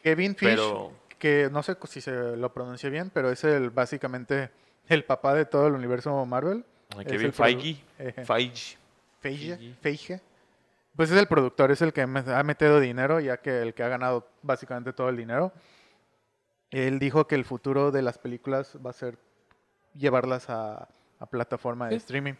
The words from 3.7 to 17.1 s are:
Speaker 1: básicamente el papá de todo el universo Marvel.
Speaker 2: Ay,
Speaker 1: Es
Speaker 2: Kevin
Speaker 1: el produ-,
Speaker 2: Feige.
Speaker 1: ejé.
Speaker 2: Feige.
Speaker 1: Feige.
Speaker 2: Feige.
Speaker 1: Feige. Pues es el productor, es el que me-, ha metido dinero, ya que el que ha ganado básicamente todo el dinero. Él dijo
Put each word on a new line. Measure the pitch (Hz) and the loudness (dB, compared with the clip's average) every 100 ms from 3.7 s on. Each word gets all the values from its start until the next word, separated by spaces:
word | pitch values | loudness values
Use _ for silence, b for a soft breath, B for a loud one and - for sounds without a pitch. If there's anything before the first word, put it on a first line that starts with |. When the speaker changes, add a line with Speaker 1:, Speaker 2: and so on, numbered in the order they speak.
Speaker 1:
básicamente | 120 123 143 135 127 120 139 131 _ _ _ - | 0 -2 -2 -6 -6 -4 -4 -4 _ _ _ 0
el | 160 | 2
papá | - 131 139 | 2 0 2
de | 143 147 | 2 2
todo | 143 147 | 4 2
el | |
universo | 139 123 123 151 139 123 | 2 -2 -2 -2 -4 -2
Marvel. | 123 156 214 - _ - 101 | -2 -2 -4 -8 _ -20 -12
Speaker 2:
Ay, | 98 | -4
Speaker 1:
Es | |
Speaker 2:
Kevin | 104 127 | -2 0
Speaker 1:
el | |
produ-, | - 117 127 | 4 4 4
Speaker 2:
Feige. | 151 151 - - | -2 -8 -12 -12
Speaker 1:
ejé. | 131 123 | -12 -8
Speaker 2:
Feige. | 120 117 127 120 - - _ _ _ _ | 0 0 0 -4 -14 -16 _ _ _ _
Speaker 1:
Feige. | 139 143 156 170 | -10 -8 -10 -12
Speaker 2:
Feige. | 117 123 | -14 -6
Speaker 1:
Feige. | 156 147 - 180 _ _ _ _ _ _ _ - | -4 -4 -6 -14 _ _ _ _ _ _ _ 0
Pues | 160 | 4
es | 185 | 6
el | 202 | 6
productor, | 156 127 - 135 | 4 4 4 4
es | 139 | 6
el | 160 | 2
que | 147 131 | 0 -2
me-, | 135 | -2
ha | 127 127 | 0 0
metido | 147 147 151 147 | 0 4 6 6
dinero, | 131 123 135 160 | 6 2 2 2
ya | 139 123 | 0 -2
que | 143 127 | -2 -2
el | 113 | -2
que | 113 | -2
ha | 120 | -4
ganado | 127 127 120 - _ | -2 0 -2 -4 _
básicamente | 143 131 - 123 123 | -4 -4 -4 -10 -8
todo | 127 127 | -4 -2
el | 120 | -2
dinero. | 113 123 185 - b b b b b _ _ _ _ _ _ | -2 -2 -2 -4 b b b b b _ _ _ _ _ _
Él | 135 131 135 | -4 -2 0
dijo | 139 | 0